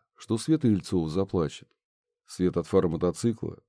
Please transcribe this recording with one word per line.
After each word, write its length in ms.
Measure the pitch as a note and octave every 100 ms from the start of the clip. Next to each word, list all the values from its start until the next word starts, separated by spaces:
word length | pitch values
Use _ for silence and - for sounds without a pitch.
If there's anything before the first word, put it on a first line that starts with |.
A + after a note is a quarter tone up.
| _ _
что 220 | - A2
Света 320 | - D#3 B2
Ельцова 400 | G2 - F#2 D#2+
заплачет. 580 | E2 G2 F#2+ D2+ - - _ _ _ _ _ _
Свет 300 | - F2+ E2
от 120 | D#2+
фар 200 | F#2+ F#2
мотоцикла 720 | D#2+ F2 E2 A#2 A2 - -